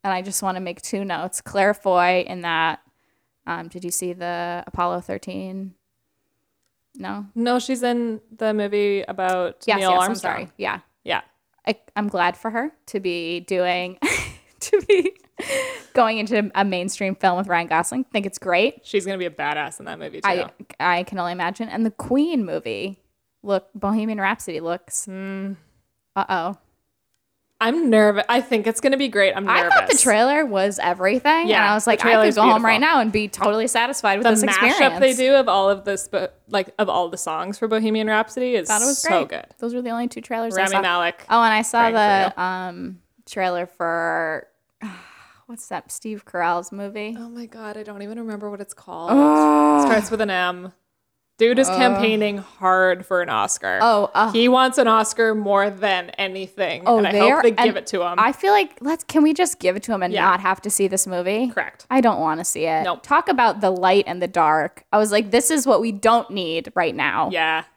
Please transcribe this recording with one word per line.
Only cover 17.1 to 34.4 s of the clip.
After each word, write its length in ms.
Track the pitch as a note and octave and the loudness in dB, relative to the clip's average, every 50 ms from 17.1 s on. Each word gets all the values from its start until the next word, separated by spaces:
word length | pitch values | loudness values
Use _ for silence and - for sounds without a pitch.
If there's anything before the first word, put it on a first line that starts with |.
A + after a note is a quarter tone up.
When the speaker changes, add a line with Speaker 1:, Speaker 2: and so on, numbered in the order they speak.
| F#3+ | -4
Speaker 1:
film 220 | _ - F#3+ F3+ F3+ | _ 0 0 0 0
with 100 | G3 F#3+ | -2 -2
Ryan 180 | F3 E3+ E3+ | -2 -2 0
Gosling. 380 | E3+ D#3+ D#3+ E3+ - - B3+ C4 | 0 0 0 0 -2 -4 -6 -6
Think 200 | _ - G#3+ G3 | _ -4 -4 -4
it's 120 | G3 - - | -4 -10 -8
great. 420 | - F#3+ F3 F3 G#3 C4 - - _ | -4 0 2 2 2 0 -2 -6 _
Speaker 2:
She's 200 | - - G3 F3 | -4 -4 -4 -2
gonna 140 | F#3+ G3 F#3 | -2 -6 -6
be 80 | F3+ | -6
a 40 | E3+ | -8
badass 480 | D3+ - D3 C#3+ D3+ D3+ D3+ - - - | -6 -6 -6 -4 -4 -4 -6 -8 -10 -14
in 60 | - | -14
that 120 | E3+ E3 D#3+ | -14 -14 -12
movie, 220 | D#3 D#3 D#3 D#3+ | -14 -14 -12 -6
too. 80 | - G3 | -4 -2
Speaker 1:
I, 220 | F3+ F3+ - - _ _ - _ - _ | -2 -2 -4 -8 _ _ -20 _ -10 _
I 220 | D3+ F3+ F3 F3 | -2 0 0 0
can 160 | F#3 - G3+ F#3 | -4 -6 -8 -8
only 140 | F3 F3 | -6 -6
imagine. 360 | F3 F3+ E3+ F3 G3 - A3+ A3 | -6 -6 -6 -6 -6 -8 -10 -8
And 160 | - G#3 A3+ | -6 -4 -4
the 60 | A3 | -4
Queen 540 | A3 - - - B3 C#4 D4+ E4+ E4+ C4 G#3 | -4 -6 -6 -2 0 0 0 0 0 -2 -2
movie, 560 | E3+ D#3 D#3+ - A2+ A2 G2+ E3+ G3 G3 _ _ _ _ _ _ _ _ _ | -2 -6 -6 -6 -8 -8 -8 -8 -10 -12 _ _ _ _ _ _ _ _ _
look, 260 | - G3+ G3+ F#3+ F#3+ _ _ | -4 -4 -4 -4 _ _ _
Bohemian 460 | G3+ G3+ G3 G#3+ A3 G#3+ A3 A3 G#3 | -6 -4 -2 -2 -2 -2 -4 -4 -4
Rhapsody 400 | G3 G3 G#3+ - - - E3 D3+ | -4 -4 -4 -4 -8 -10 -10 -8
looks. 460 | E3 E3 E3+ F#3 _ - - - - | -6 -6 -8 -8 _ -10 -10 -10 -10
Speaker 2:
Mm. 500 | G#3 F#3+ F#3+ F#3+ G3 G3 F#3+ G3 G3 G3 E3 _ _ _ _ _ _ _ _ _ _ _ | -10 -12 -12 -10 -10 -10 -8 -10 -10 -12 -12 _ _ _ _ _ _ _ _ _ _ _
Speaker 1:
Uh-oh. 420 | G3 - - F#3+ F3+ E3 F3+ G3 _ _ _ _ _ _ _ _ _ _ _ _ _ _ _ _ _ _ _ _ _ | -6 -2 -2 -2 -4 -4 -6 -8 _ _ _ _ _ _ _ _ _ _ _ _ _ _ _ _ _ _ _ _ _
Speaker 2:
I'm 300 | A3+ A3+ C4 E4+ E4 B3+ | -2 0 0 0 2 4
nervous. 360 | A3 A3 G#3+ G#3 G3+ G3+ - - | 4 6 6 6 4 2 0 2
I 140 | A#3+ B3 | 0 0
think 240 | B3 - B3+ A3 G3+ | 0 0 -2 0 0
it's 160 | A3+ A3+ - | -2 -2 0
gonna 160 | - C4+ C4+ C4 | 0 0 2 2
be 100 | C#4 B3+ | -2 -2
great. 240 | - G#3 G3 F#3+ - | 2 2 2 2 0
I'm 140 | F#3+ G3 G3+ | -2 -2 0
Speaker 1:
I 140 | A#3 - | 2 2
Speaker 2:
nervous. 120 | - - G4 | 4 4 4
Speaker 1:
thought 140 | F#4 - - | 4 4 4
the 80 | D4+ | 2
trailer 480 | C4+ - B3+ G#3 G#3+ A#3+ C4 C#4+ D4+ D#4 | 4 4 4 4 4 4 4 4 2 0
was 340 | B3+ G3+ F#3+ F#3+ G3+ G3 G3 | 0 0 0 0 0 -2 -2
everything. 720 | - F3 F3 F#3 F#3 G3 G#3+ B3+ - D4 D#4 E4 E4+ E4+ | -2 -2 -2 2 0 0 0 2 2 2 2 2 2 2
Speaker 2:
Yeah, 140 | G#3+ F#3+ | 4 4
Speaker 1:
And 80 | G#3 G3+ | 4 4
I 40 | G#3 | 2
was 120 | A3 - | 2 2
Speaker 2:
the 60 | A#3+ | 2
Speaker 1:
like, 80 | G#3+ - | 2 2
I 20 | |
could 60 | - A3+ | 4 4
Speaker 2:
trailer's 260 | A#3 A3 G#3+ G#3 G3+ | 6 6 6 4 4
Speaker 1:
go 80 | G#3 | 6
home 80 | G#3+ B3 | 6 6
Speaker 2:
beautiful. 160 | A3 A3 A#3 | 6 6 4
Speaker 1:
right 140 | A3+ A3+ A3 | 2 2 4
now 200 | C#4 D#4 E4 C#4 | 4 4 4 2
and 100 | A3 A3 | 2 2
be 180 | G3+ G#3+ G#3 G3+ | 0 -2 -4 -4
totally 380 | - - G3 G#3 G#3 A3 A3 | -4 -2 0 0 2 0 -2
satisfied 520 | A#3 - A3+ A#3 B3 C#4 - - G#3 G3 G3+ | 0 0 0 0 0 -2 -2 0 0 0 4
with 60 | A#3 | 4
Speaker 2:
The 60 | A#3 | 4
Speaker 1:
this 120 | A3 A3 | 4 4